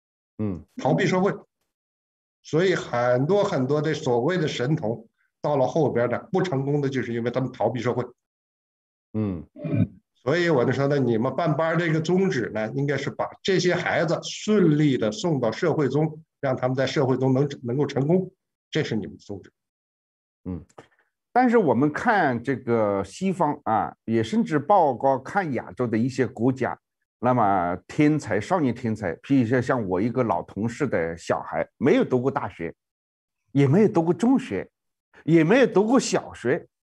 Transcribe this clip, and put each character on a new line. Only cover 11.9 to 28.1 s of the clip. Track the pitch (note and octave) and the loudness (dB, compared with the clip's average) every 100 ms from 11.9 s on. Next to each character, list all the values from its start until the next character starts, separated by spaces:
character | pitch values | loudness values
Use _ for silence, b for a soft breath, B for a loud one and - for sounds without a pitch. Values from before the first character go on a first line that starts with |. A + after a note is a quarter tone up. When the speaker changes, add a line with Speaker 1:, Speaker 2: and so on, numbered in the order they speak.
Speaker 2:
个 | D#3 | 0
宗 | D#3+ F#3 F#3+ | 0 0 2
旨 | C3+ G2 | 0 -4
呢， | G#2+ A2 C3+ | -4 -4 -4
应 | C#3+ | -2
该 | C#3 | -2
是 | - | -4
把 | - G2+ - | -6 -8 -4
这 | - F3+ | -2 0
些 | F3 | 2
孩 | E3+ F#2+ A#2+ D#3+ | 0 0 0 0
子 | E3 | -2
顺 | - - G#3 G#3+ E3 D3 | -6 -8 0 4 4 4
利 | D3 B2 | 4 2
地 | G#2+ | 0
送 | G#2+ F3 C#3 | -2 -2 0
到 | A2+ | 0
社 | A2+ E3 | 0 0
会 | D3+ C3+ | 0 0
中， | D3 D#3 D#3 - _ | 0 -2 -4 -18 _
让 | C#3 B2+ | -4 -2
他 | B2+ | -2
们 | C3 | 0
在 | B2+ | -2
社 | D#3+ C3+ | 0 0
会 | B2+ | 2
中 | C3 | 2
能， | C3 C#3+ - | 2 0 -4
能 | A#2+ C3+ | -4 -2
够 | C3+ | -2
成 | C3 C#3+ | -2 2
功， | F#3 F#3 - _ _ _ | 2 0 -10 _ _ _
这 | D#3+ | -4
是 | - A2 | -2 -4
你 | E2 | -6
们 | - | -12
的 | |
宗 | - G2+ | -14 -14
旨。 | - _ _ _ _ _ _ _ _ _ F#2 | -14 _ _ _ _ _ _ _ _ _ -10
Speaker 1:
嗯， | E2+ - - b b b _ _ | -10 -12 -20 b b b _ _
但 | A#3+ B3+ | 2 4
是 | A#3 | 4
我 | D#3 | 4
们 | A2+ D3 | 4 2
看 | - A#3+ G#3 D3 A#2 | 0 0 2 2 0
这 | C#3 C3 | -4 -4
个 | A#2 A#2 G#2 G2 | 0 2 2 0
西 | F#2+ - F#3+ | -4 -4 -4
方 | F#3 D3+ - | 0 -2 -2
啊， | G#2 A2 D#2+ - - | -2 -2 -2 -6 -2
也 | A2+ | -2
甚 | A2 A3+ | 0 -2
至 | F#3+ D3+ | 0 -2
包 | E3 G3+ D3+ | 2 4 4
括 | A2+ C3+ C3 | 2 0 0
看 | - G3+ E3 | -2 -4 -2
亚 | A2 - | -4 -6
洲 | F#2 A#2+ | -6 -2
的 | A2+ | 0
一 | B2+ | 0
些 | C3 A2+ | 0 -2
国 | - B2+ | 0 -2
家， | B2+ G#2+ - _ _ _ _ | 0 -4 -6 _ _ _ _
那 | A#2+ | 0
么 | B2 G2+ G2 F2 F#2 - | 2 2 2 0 -4 -6
天 | - D3 | 0 2